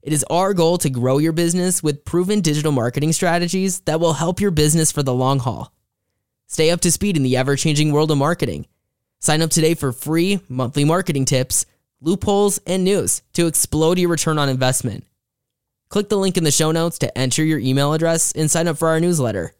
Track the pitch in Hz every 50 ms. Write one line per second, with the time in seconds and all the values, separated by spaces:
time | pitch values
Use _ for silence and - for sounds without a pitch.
0 | _ - 156 147 - - - 170 185 190 202 180 165 165 175 180 - 151 131 123
1 | 120 127 131 143 151 165 160 160 170 170 170 185 180 185 175 - - 151 143 143
2 | _ - - 170 180 180 214 214 180 160 147 151 151 160 147 131 113 123 123 151
3 | 139 156 160 - - 180 165 175 175 170 175 190 190 196 180 - _ - 151 160
4 | 170 165 160 135 165 165 185 - 202 202 170 151 151 151 151 165 160 151 - 147
5 | 143 135 123 123 127 131 139 139 120 127 110 - 120 - _ _ _ _ _ _
6 | _ _ _ _ _ _ _ _ _ _ - - 160 160 170 175 - 180 151 -
7 | - 208 190 156 135 127 127 123 131 135 143 139 - 165 151 143 151 151 143 147
8 | 156 156 156 143 139 151 175 170 - - 85 73 - _ _ _ _ _ _ _
9 | _ _ _ _ - - 151 156 160 160 - 165 156 156 170 165 - 135 120 -
10 | - 143 156 165 170 190 202 185 - _ 123 127 127 120 - 147 143 151 160 185
11 | 190 - - 139 131 - 135 127 127 - - - - _ _ _ _ _ _ _
12 | - 151 190 190 - - 202 196 208 202 196 - _ - 180 190 185 185 202 190
13 | 120 - - - _ _ _ - 175 165 156 - - - - 151 160 160 180 180
14 | 175 175 170 156 - 165 156 151 143 139 131 127 131 127 131 - - 123 98 -
15 | - _ _ _ _ _ _ _ _ _ _ _ _ _ _ _ _ _ - 202
16 | 208 202 214 202 190 190 180 185 165 151 139 - 156 156 160 165 165 170 165 -
17 | - - - - 131 131 120 - 156 156 156 143 107 131 131 139 139 143 156 160
18 | 160 165 165 165 - - - - 156 151 - 165 165 175 160 151 165 160 160 160
19 | 165 175 175 156 131 113 104 98 82 - _ _